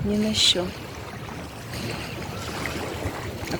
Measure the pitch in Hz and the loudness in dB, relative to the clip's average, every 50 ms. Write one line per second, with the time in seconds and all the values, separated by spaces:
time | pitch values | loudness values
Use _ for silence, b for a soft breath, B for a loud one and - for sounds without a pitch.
0 | - 202 208 208 214 220 214 - - - - 180 180 185 - - - - - - | 2 4 4 4 4 4 6 8 8 8 8 6 4 0 -2 -4 -8 -8 -8 -8
1 | - - - - - - - - - - - - - - - - - 117 147 143 | -8 -8 -8 -8 -8 -8 -6 -8 -8 -8 -8 -8 -8 -6 -4 -4 -2 -2 -2 -2
2 | - - - - - - - - - - - - - - - - - - - - | -4 -4 -4 -4 -4 -4 -4 -4 -4 -4 -2 -2 -2 -2 -2 -2 -2 -2 -2 -2
3 | - - - - - - - - - - - 160 | -2 -2 -2 -4 -4 -4 -4 -4 -2 -2 -2 0